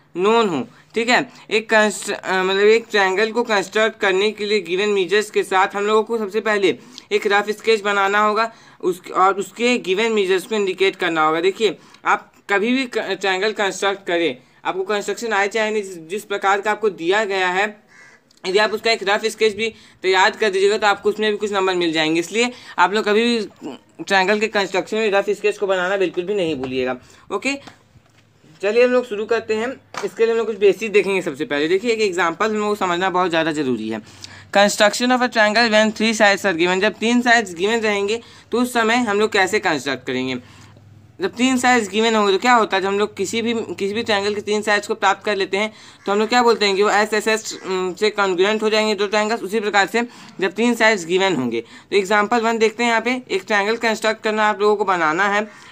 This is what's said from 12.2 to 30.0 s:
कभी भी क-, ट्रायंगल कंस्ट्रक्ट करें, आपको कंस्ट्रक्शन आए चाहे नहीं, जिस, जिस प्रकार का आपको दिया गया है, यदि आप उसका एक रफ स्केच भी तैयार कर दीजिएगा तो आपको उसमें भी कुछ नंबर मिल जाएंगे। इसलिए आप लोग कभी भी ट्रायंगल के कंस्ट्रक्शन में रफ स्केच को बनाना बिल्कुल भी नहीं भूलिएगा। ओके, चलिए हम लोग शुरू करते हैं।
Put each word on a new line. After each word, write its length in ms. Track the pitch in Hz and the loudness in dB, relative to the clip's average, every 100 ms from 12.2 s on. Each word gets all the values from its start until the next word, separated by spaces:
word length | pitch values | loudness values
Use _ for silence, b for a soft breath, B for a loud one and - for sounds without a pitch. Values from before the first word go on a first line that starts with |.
| - _ - | -4 _ -2
कभी 240 | 202 226 | 0 0
भी 120 | 254 247 | -2 -2
क-, 300 | 220 175 190 | -4 -4 -2
ट्रायंगल 300 | 196 185 214 | -2 0 -2
कंस्ट्रक्ट 520 | 208 196 185 202 196 - | -2 -4 -2 -4 -4 -4
करें, 300 | 170 156 123 b b - | -2 -2 -4 b b -6
आपको 180 | 180 190 | -4 -2
कंस्ट्रक्शन 480 | 208 202 202 233 | -4 -4 -6 -2
आए 140 | 202 202 | -2 0
चाहे 240 | 220 214 | -2 -2
नहीं, 120 | 214 | -2
जिस, 140 | 190 180 160 | -6 -12 -10
जिस 140 | 202 - | -10 -6
प्रकार 360 | 202 202 202 | -2 0 0
का 100 | 214 | 0
आपको 180 | 208 214 | 0 -2
दिया 320 | 160 165 202 214 | -2 0 0 0
गया 220 | 196 185 | 0 0
है, 160 | 185 214 214 _ B B B _ _ | 0 -2 -6 _ B B B _ _
यदि 140 | 180 190 | -2 2
आप 140 | 214 | 2
उसका 200 | 208 226 | 0 -2
एक 80 | 226 | 0
रफ 220 | 196 214 220 | 2 2 0
स्केच 280 | 214 220 202 | 0 0 0
भी 180 | 220 B B B | -4 B B B
तैयार 280 | 185 190 208 | 2 4 4
कर 180 | 214 220 | 2 0
दीजिएगा 280 | 190 196 214 | 2 2 2
तो 100 | 214 | 0
आपको 220 | 196 208 | 2 0
उसमें 220 | 208 214 | 0 0
भी 60 | 208 | 0
कुछ 140 | 202 | -2
नंबर 220 | 202 190 180 | 0 0 0
मिल 160 | 170 | 0
जाएंगे। 260 | 160 156 165 | 0 0 0
इसलिए 320 | 170 208 240 247 B B | 0 0 -2 -4 B B
आप 140 | 180 | 2
लोग 120 | 208 202 | 2 2
कभी 180 | 208 | 2
भी 520 | 233 233 190 - 147 123 _ - | 2 0 -4 -12 -16 -16 _ -12
ट्रायंगल 400 | 170 196 185 208 | 0 0 2 0
के 80 | 214 | 0
कंस्ट्रक्शन 480 | 208 185 185 156 214 | -2 -2 -4 -4 -2
में 120 | 220 | 0
रफ 180 | 196 202 | 0 0
स्केच 260 | 196 208 202 | -2 -2 -2
को 100 | 196 | -2
बनाना 300 | 185 180 202 | 0 0 0
बिल्कुल 260 | 180 180 | -2 -4
भी 120 | 175 208 | -4 -2
नहीं 200 | 165 143 | -2 -4
भूलिएगा। 420 | 131 131 127 123 B B B | -4 -4 -4 -6 B B B
ओके, 240 | 202 262 277 B B _ _ _ _ _ _ _ - | -6 -4 -6 B B _ _ _ _ _ _ _ -6
चलिए 220 | 196 226 | -2 2
हम 80 | 247 | 4
लोग 140 | 247 247 | 2 -2
शुरू 200 | 208 214 | -6 -2
करते 300 | 226 220 214 | -2 -2 -4
हैं। 120 | 240 262 _ - | -4 -10 _ -10